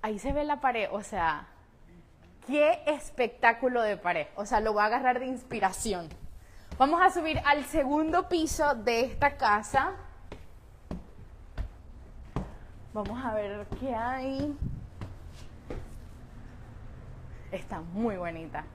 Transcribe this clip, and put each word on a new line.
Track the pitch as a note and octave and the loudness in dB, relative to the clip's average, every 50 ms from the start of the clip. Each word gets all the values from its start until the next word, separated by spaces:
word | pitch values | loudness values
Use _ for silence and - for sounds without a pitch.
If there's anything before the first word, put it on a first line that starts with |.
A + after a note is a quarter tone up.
Ahí | G#3+ A3 G#3+ G3 | -2 -4 -4 -2
se | - C4+ | -2 0
ve | C#4 D4 D4 | 0 0 2
la | D4 D4 C#4+ | 0 0 2
pared, | C#4 C4 A#3 A3+ G3+ - | 2 2 2 2 0 -2
o | - G#3 | -2 -6
sea, | G3+ - A3 F#3+ E3+ D#3+ D3+ D3 - - - - - - - - - - - - - - - _ - - - - - | -6 -4 -2 0 2 2 0 -2 -6 -14 -20 -20 -20 -20 -20 -20 -20 -20 -20 -20 -20 -20 -20 _ -20 -20 -20 -16 -6
qué | - C4 D4 D4 D4+ F4+ F4 - | 0 4 6 6 6 6 4 2
espectáculo | D4 D4+ C#4+ - - - - B3 A#3 A#3+ - - A#3 A#3 A#3 C4+ B3+ B3 A#3+ | -2 -2 0 -4 -10 -2 0 0 0 0 6 6 6 6 6 2 2 4 4
de | A3+ G#3+ G3+ | 2 2 0
pared. | F3+ - F3 F3 E3 D3 - - | 0 0 0 0 0 -2 -4 -6
O | F#3 G#3 | -8 -2
sea, | G#3 B3 G#3+ | 2 2 4
lo | G#3+ A3 | 4 4
voy | G#3+ G#3 | 4 4
a | G#3 | 4
agarrar | A3 A3+ C4+ B3+ B3+ B3 B3 | 4 4 4 4 4 2 2
de | B3+ | 0
inspiración. | B3+ C4 A#3 - - A#3+ A3 F#3+ F#3+ F#3 - - A3+ G3 F3+ E3+ D#3 - - - - - - - - - - - - - - | -2 -4 -6 -6 -6 -2 0 2 0 0 0 -2 -2 -2 -2 -4 -8 -12 -12 -12 -12 -12 -14 -16 -18 -18 -18 -14 -12 4 6
Vamos | C4 C#4+ D#4+ E4+ | 6 6 8 8
a | F#4 F4+ | 8 6
subir | - F4 D#4 D#4+ D#4 - - | 6 4 0 0 0 2 4
al | C#4+ D4 D4 C4+ | 4 4 4 4
segundo | - - D#4+ C4+ C4 C#4+ D4+ D#4+ D#4+ D#4+ F4+ F4+ - | 0 2 2 4 4 4 4 4 4 4 2 4 4
piso | F4+ E4 D#4+ D4+ - - D#4 D4 C#4 | 2 2 2 2 2 4 4 4 4
de | A3+ G#3 A#3+ A#3 A3+ | 4 2 2 4 4
esta | B3+ B3 G#3+ - C#4+ C#4+ C#4+ | 2 2 2 4 4 4 4
casa. | - C4 A3 G#3 G#3 A3 - - C4+ C#4 F4+ F#4+ - - - - - - - - - - - - - - - - - - - - - - - - - - - - - - - - - - - - - - - - - - - - - - - - - - - - - - - - - - - | 4 4 4 4 4 2 2 2 2 2 2 -2 -6 -12 -14 -16 -16 -14 -14 -14 -14 -14 -16 -18 -18 -20 -20 -20 -20 -12 -10 -10 -10 -10 -14 -16 -16 -16 -16 -18 -18 -18 -12 -8 -6 -6 -6 -8 -14 -18 -16 -16 -16 -16 -16 -16 -16 -16 -6 -6 -6 -6 -6 -10 -14 -14 -16 -14 -14 -16 -8
Vamos | - A3 G3+ G3+ A3 B3 C4 | -6 -4 -4 -4 -4 -4 -2
a | A#3+ G#3+ | -2 0
ver | G#3+ G#3 G3 G3+ G#3 G#3 - - - | 0 -2 -2 -4 -6 -6 -8 -6 -4
qué | B3 C4+ A#3+ | -2 -2 -2
hay. | A3 A3+ A#3+ C4 C4 C4 C4+ C4+ C4+ D4 D4 C#4+ C#4+ - - - - - - - - - - - - - - - - - - - - - - - - - - - - - - - - - - - - - - - - - - - - - - - - - - - - - - - - - - | 0 0 -2 -2 -2 -2 -2 -2 -2 -2 -2 -2 -2 -4 -4 -4 -6 -10 -12 -12 -12 -10 -10 -10 -14 -14 -14 -14 -14 -14 -14 -14 -14 -10 -8 -8 -8 -8 -10 -12 -14 -14 -14 -16 -16 -16 -16 -16 -14 -16 -14 -16 -16 -16 -16 -16 -14 -14 -14 -14 -14 -14 -14 -14 -14 -14 -14 -14 -14 -12 -10
Está | - C#3 - - G#3 E3+ | -10 -10 -8 -8 -8 -8
muy | D#3+ E3+ E3+ G3+ A#3 A#3 G3+ | -8 -8 -4 -2 0 0 0
bonita. | F3+ F3 E3+ E3 E3 E3 D3+ C#3+ D3 D#3 - | -2 -4 -6 -6 -8 -10 -8 -8 -10 -10 -10